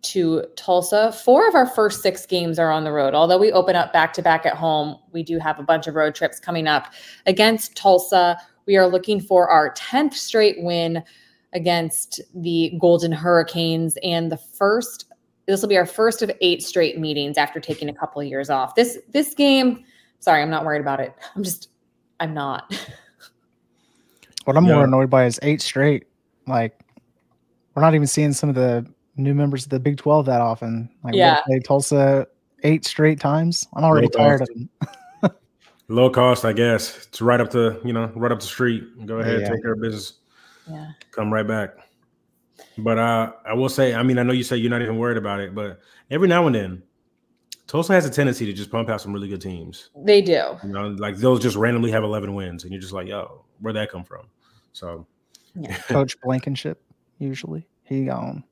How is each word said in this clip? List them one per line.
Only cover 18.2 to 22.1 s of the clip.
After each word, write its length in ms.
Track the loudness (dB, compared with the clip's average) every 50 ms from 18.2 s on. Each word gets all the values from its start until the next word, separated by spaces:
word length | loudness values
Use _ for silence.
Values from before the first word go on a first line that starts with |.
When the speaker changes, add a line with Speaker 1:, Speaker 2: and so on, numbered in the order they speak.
Speaker 1:
of 60 | -10
years 240 | -8 -6 -8 -4 -2
off. 240 | -2 -2 -2 -2 0
This, 240 | 0 0 0 -2 -12 -16 _
this 240 | -2 -2 -2 -2 -2
game, 520 | 0 2 4 4 4 2 2 0 -2 -10 _ _ _ _ _ _ _
sorry, 240 | 0 2 2 2 2
I'm 80 | 0
not 160 | -4 -4 -4
worried 160 | -2 -4 -2 -2
about 180 | -4 -4 -4
it. 140 | -6 -8 -10 _ -20 -16 -10
I'm 80 | -8 -8
just, 280 | -8 -8 -10 -14 _ _ _ _ _ _ _ _ _